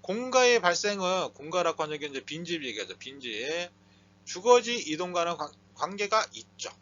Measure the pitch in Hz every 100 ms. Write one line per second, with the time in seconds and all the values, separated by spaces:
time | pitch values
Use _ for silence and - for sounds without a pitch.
0 | - 202 254 254 247 233 180 170 208 202
1 | 185 185 143 - 147 175 165 160 156 151
2 | 147 135 131 147 165 170 135 107 95 95
3 | 131 139 127 107 127 165 175 _ _ _
4 | _ _ - - 226 247 226 240 156 156
5 | 180 175 170 170 147 - _ - 151 202
6 | 202 220 - - 104 _ - -